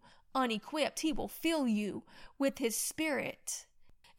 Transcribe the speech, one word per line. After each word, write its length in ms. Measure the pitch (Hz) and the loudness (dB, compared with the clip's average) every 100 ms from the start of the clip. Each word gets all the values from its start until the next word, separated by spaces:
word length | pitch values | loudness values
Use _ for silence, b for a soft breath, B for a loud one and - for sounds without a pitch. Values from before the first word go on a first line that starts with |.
| b b - | b b -2
unequipped. 680 | 269 247 214 - 311 262 - | 2 2 0 -2 0 0 0
He 120 | 320 | 0
will 140 | 247 202 | 0 -2
fill 400 | - 330 320 254 | -2 2 2 4
you 340 | 208 208 226 B B B - | 2 0 -4 B B B 0
with 180 | 277 269 | 0 2
his 180 | 240 - | 0 0
spirit, 920 | - - 320 247 185 - - - - - - - b | -2 -2 0 0 -4 -8 -8 -8 -10 -20 -20 -20 b